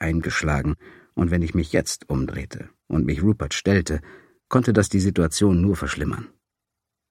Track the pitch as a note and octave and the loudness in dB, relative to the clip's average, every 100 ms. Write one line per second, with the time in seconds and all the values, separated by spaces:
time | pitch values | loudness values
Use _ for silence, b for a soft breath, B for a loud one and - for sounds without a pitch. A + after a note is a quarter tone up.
0 | E2 D#2+ D#2+ - D#2+ C#2+ C#2+ D2+ B B | -2 -2 -2 -2 -2 0 -2 -4 B B
1 | B - E2+ F2 E2 F2 D#2 E2+ - - | B -2 0 2 0 0 0 -2 -2 -6
2 | - C#2 C2+ C#2 - - - _ - D#2 | -4 -4 -4 -6 -10 -12 -16 _ -4 -2
3 | B1+ C#2 G2+ G#2 D2 - G2 G2 D#2+ D#2 | 0 2 2 2 -2 -4 2 2 2 -4
4 | B B B B - B2+ B2+ G#2+ G2+ G2 | B B B B -2 0 4 2 2 2
5 | G2 F2+ E2 - G2+ F2 G2 F2+ C#2+ - | 2 2 0 2 4 4 2 0 -4 -4
6 | D2 - - _ _ _ _ _ _ _ | -6 -6 -10 _ _ _ _ _ _ _
7 | _ | _